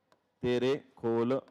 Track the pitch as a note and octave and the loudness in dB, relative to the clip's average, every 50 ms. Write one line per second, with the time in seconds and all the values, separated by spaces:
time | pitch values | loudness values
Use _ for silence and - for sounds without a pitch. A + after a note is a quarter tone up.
0 | _ _ _ _ _ _ _ - - B2 B2 A#2+ A#2+ C3 C#3 C#3+ - - _ - | _ _ _ _ _ _ _ -6 -2 0 0 2 2 0 0 -2 -6 -14 _ -6
1 | - A2+ A2+ A#2 A#2 A#2+ C3 C3+ - - | -4 0 0 2 2 2 0 -2 -4 -8